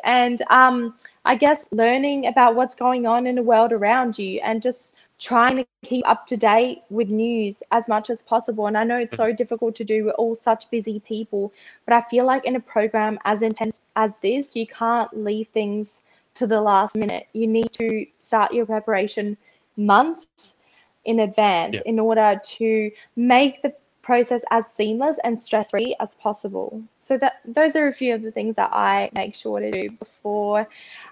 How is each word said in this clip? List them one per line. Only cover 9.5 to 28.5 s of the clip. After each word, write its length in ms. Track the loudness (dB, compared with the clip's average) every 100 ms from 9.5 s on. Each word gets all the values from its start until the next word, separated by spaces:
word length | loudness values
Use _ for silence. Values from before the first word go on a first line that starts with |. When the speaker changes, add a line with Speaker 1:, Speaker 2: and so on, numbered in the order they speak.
| -4 -4
Speaker 1:
to 100 | -4
do. 220 | -4 -2 -2
We're 60 |
all 220 | -2 -2
such 360 | -2 -2 -2 -2
busy 300 | -6 -6 -8
people, 520 | -8 -10 -6 -6 -6 -10 -20 -12
but 80 | 0
I 80 | 2 2
feel 160 | 2
like 220 | 2 2 -2
in 100 | -6
a 40 |
program 580 | -4 -2 0 0 -2 -2 -2
as 160 | 0
intense 400 | -2 -2 -6 -8 _ -2
as 160 | -2 -2
this, 340 | -2 -2 -4 -8
you 100 | -8
can't 480 | -4 -2 0 -2
leave 340 | -6 -6 -4 -4
things 520 | -4 -4 -4 -8 -14 _ _ _ -6
to 100 | -2
the 160 | 0
last 340 | 2 2 2 -2
minute. 300 | -4 -6 -8
You 120 | -4 0
need 240 | 0 -2
to 320 | -4 -4 -4 -8 _
start 360 | -4 0 0
your 100 | -2
preparation 720 | -2 -4 -2 -2 -2 -4 -6 -8 _ _ _ -4
months 800 | 4 4 4 -2 -12 -20 -20 _ _ _ _ _
in 160 | -2 0
advance 540 | 0 2 2 2 -2
Speaker 2:
Yeah. 80 | -4
Speaker 1:
in 160 | -4 0
order 400 | 2 4 4 2
to 480 | -4 -4 0 0 -2 -8 -12
make 460 | -2 4 4 4 0
the 140 | -6 -8 _ _
process 420 | 0 0 2 -2 0
as 160 | 0 0
seamless 460 | -4 -4 -2 -2 -2
and 160 | -4 -4
stress-free 580 | -2 -4 -2 -2 -4 -4
as 140 | -8
possible. 680 | -8 -6 -6 -8 -8 -8 -10 -16 _
So 200 | -4 -2
that, 220 | 0 -4
those 320 | -4 0 2 2
are 120 | 0
a 40 |
few 220 | 0 -2
of 80 | -2
the 80 | -4
things 260 | -6 -4